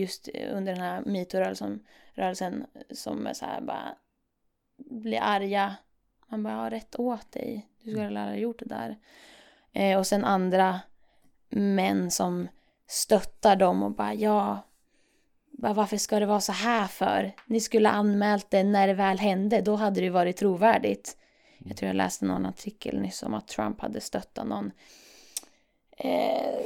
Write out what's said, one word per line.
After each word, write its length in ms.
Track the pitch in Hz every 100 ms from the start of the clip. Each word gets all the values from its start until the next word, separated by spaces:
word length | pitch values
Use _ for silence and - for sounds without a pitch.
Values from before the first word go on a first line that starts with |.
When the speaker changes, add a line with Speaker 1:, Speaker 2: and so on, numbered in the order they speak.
Speaker 1:
just 280 | 185 - -
under 440 | - - 202 190
den 100 | 180
här 200 | 180 185
metoo-rörelsen, 840 | - 196 180 185 190 190 208 208 - - -
rörelsen, 520 | - 185 185 185 185 - - -
som 360 | - - - -
är 60 |
så 120 | -
här, 160 | - -
bara 360 | - - - - _ _ _ _ _ _ _ -
blir 420 | - 240 220 220
arga. 560 | 208 202 196 196 196 196 _ _ _ _ _
Man 160 | 220
bara, 120 | 214
"Ja, 160 | 220 226
rätt 260 | 226 - -
åt 360 | 247 226 -
dig. 360 | - - 220 - _
Du 80 | 226
skulle 160 | 214 208
Speaker 2:
Mm. 100 | 208
Speaker 1:
aldrig 220 | 208 208
ha 40 |
gjort 160 | 233 233
det 60 |
där." 340 | 233 226 226 214 _ - - - - _ _
Eh, 260 | - 196 190
och 80 | 185
sen 180 | 202
andra 560 | 202 190 185 185 190 185 - - _ _ _ _ _
män 640 | 104 202 196 190 98 175
som 380 | - 180 175 175 - _ _ -
stöttar 680 | - - 208 - - 214 196
dem 260 | 185 185
och 100 | 202
bara, 220 | 214 208
"Ja, 440 | 214 214 208 202 202 - _ _ _ _ _ _ _ _
bara, 220 | - 214
varför 240 | 208 202 208
ska 220 | - 214
det 60 | 208
vara 140 | 208
så 120 | 196
här 340 | 185 220 226 190
för? 460 | - 196 196 196 - -
Ni 140 | 226
skulle 280 | - 220 214
ha 80 | 208
anmält 540 | 208 202 208 208 -
det 140 | 196
när 220 | 196 202 196
det 80 |
väl 240 | 196 196 190
hände. 420 | 208 185 202 226
Då 140 | 208 208
hade 240 | 214 185
det 100 | 185
varit 260 | 180 180 180
trovärdigt." 800 | 202 180 214 208 208 202 - - _ _ _ -
Speaker 2:
Mm. 100 | 95
Speaker 1:
Jag 80 | 101
tror 100 | 95
jag 100 | 95
läste 280 | 95 -
någon 220 | - 185 190
artikel 540 | 185 208 208 - 202
nyss 220 | 196 -
om 120 | 214
att 140 | 214 -
Trump 320 | - - -
hade 200 | 110 -
stöttat 460 | - 196 - - -
någon, 240 | 208 202 - - - - - - - - _ _ _ _ -
eh, 640 | 262 - - - - -